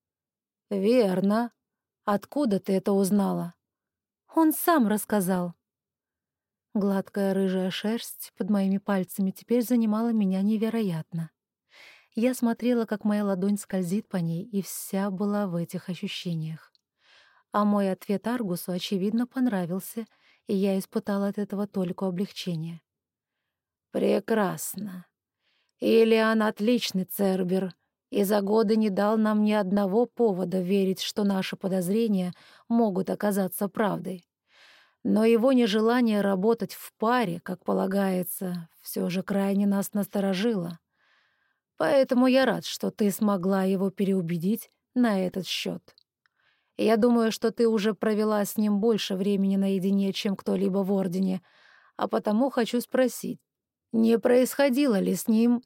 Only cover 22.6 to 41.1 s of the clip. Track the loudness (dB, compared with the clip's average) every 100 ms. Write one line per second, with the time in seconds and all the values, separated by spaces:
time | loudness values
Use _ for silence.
22.6 | -8 -12 _ _ _ _ _ _ _ _
23.6 | _ _ _ -2 0 0 0 0 0 -2
24.6 | -8 -10 -10 -12 -16 _ _ _ _ _
25.6 | _ _ 2 4 6 4 4 2 0 0
26.6 | 0 0 0 -4 -4 -2 0 0 0 -2
27.6 | -2 -8 _ _ _ -2 0 0 2 2
28.6 | 2 2 0 0 0 2 2 2 2 2
29.6 | 2 0 2 0 0 0 0 0 -2 -2
30.6 | 0 2 0 -2 -4 -2 0 0 -2 -6
31.6 | -4 -2 0 0 0 0 -2 -8 -18 -18
32.6 | -2 0 2 0 -2 -2 0 0 -2 -4
33.6 | -4 -2 -2 -2 -6 -12 -14 _ _ _
34.6 | -20 -20 _ _ -2 2 4 4 4 4
35.6 | 4 2 2 2 2 2 2 2 2 0
36.6 | -2 -10 -20 -4 0 0 0 -4 -8 -8
37.6 | -4 -2 0 0 0 -2 -4 -6 -8 -8
38.6 | -10 _ -12 -6 -4 -4 -2 -2 0 0
39.6 | 0 0 -2 -4 -4 -2 -2 0 0 -2
40.6 | -4 -10 _ _ _